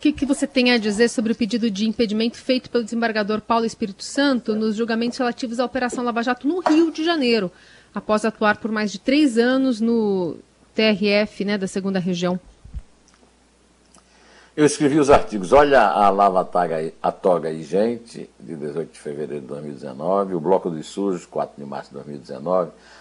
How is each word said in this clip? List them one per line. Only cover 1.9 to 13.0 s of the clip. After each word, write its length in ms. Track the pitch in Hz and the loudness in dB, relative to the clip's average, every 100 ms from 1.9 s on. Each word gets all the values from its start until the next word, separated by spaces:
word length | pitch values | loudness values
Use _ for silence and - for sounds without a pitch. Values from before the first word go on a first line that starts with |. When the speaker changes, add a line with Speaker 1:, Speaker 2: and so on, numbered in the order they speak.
| 214 226 214 240 - | 0 0 0 -2 -4
Speaker 1:
feito 320 | - 254 - | -2 -2 -2
pelo 160 | 240 | -4
desembargador 560 | 220 233 226 214 202 214 | -2 -2 -2 0 -2 -2
Paulo 240 | - 233 | 0 0
Espírito 400 | 226 - 214 196 | -2 -4 -8 -8
Santo 500 | - - 285 254 - | -8 0 2 0 -2
nos 220 | 214 220 208 | -2 -2 -2
julgamentos 400 | 226 226 240 240 | -2 -2 -4 -2
relativos 420 | 240 233 254 233 | -4 -4 -6 -4
à 60 | |
Operação 400 | 240 254 247 - | -4 -2 -4 -4
Lava 180 | 240 233 | -4 -2
Jato 240 | 233 247 269 | -2 -2 -2
no 140 | 359 | 0
Rio 320 | 330 311 330 | 2 4 2
de 100 | 311 | 0
Janeiro, 480 | 320 330 247 226 180 - - - _ | -2 0 2 2 0 -6 -20 -20 _
após 280 | 208 - 214 | -10 -2 -2
atuar 360 | 226 - 214 208 | -2 0 0 0
por 120 | - | -2
mais 220 | 214 214 | -4 -4
de 80 | 190 | -4
três 380 | - 277 294 226 | 0 2 4 4
anos 420 | 240 262 262 220 | 2 2 2 0
no 560 | 226 233 214 190 170 - - _ _ | 0 2 2 0 -2 -8 -16 _ _
T 80 | - | 0
R 260 | 220 202 208 | 2 2 2
F, 340 | 202 214 - 196 | 2 0 -4 -4
né, 100 | 208 | -2
da 100 | 185 | -4
segunda 320 | 196 190 190 | -4 -2 -2
região? 400 | 180 175 175 185 - - - - - _ | -2 -2 -2 -2 -6 -20 -16 -14 -14 _